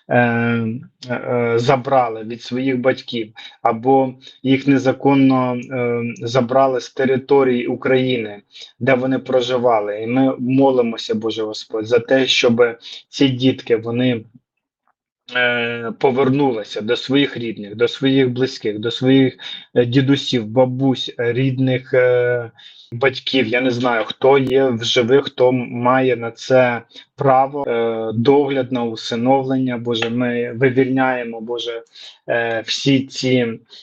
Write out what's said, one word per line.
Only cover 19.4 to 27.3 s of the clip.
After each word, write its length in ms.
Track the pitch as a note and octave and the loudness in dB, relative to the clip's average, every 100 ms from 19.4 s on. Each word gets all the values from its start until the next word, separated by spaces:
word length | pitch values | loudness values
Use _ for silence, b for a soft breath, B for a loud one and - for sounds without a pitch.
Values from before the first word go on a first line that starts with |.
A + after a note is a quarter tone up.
| B B B - | B B B 0
е, 100 | A#2+ | 2
дідусів, 600 | B2+ C3 C#3 - B2+ G#2+ | 2 2 2 0 -4 -2
бабусь, 680 | A#2 C3 B2+ C3+ B2 - - | 0 0 2 0 0 -4 -6
е, 140 | A#2 | -2
рідних, 600 | A#2+ C3+ B2+ C3 B2+ C3 | 0 0 0 0 -2 0
е, 580 | C3 B2+ B2 B2 B2 A#2 B B B B | 2 4 2 2 -2 -6 B B B B
батьків. 560 | A#2+ C3+ B2 - C3+ A2+ | -2 -2 -2 -2 -2 0
Я 140 | B2 | 0
не 100 | C3 | 0
знаю, 320 | A#2+ B2+ A#2 G#2+ | 0 0 0 -2
хто 320 | - C3 C#3 | 0 4 4
є 280 | C3 C3 C3+ | 4 2 2
в 180 | A#2 | 0
живих, 420 | A#2+ - A#2 C#3 C#3 | -2 0 2 2 2
хто 260 | - B2+ | 2 2
має 640 | B2+ A#2+ B2 B2 C3 C3 A#2 | 2 -2 -2 0 2 2 0
на 160 | A#2 | -4
це 500 | A2+ - C3 B2+ A#2 - B B - | -8 2 4 4 0 -8 B B -2
право, 500 | C3+ | 2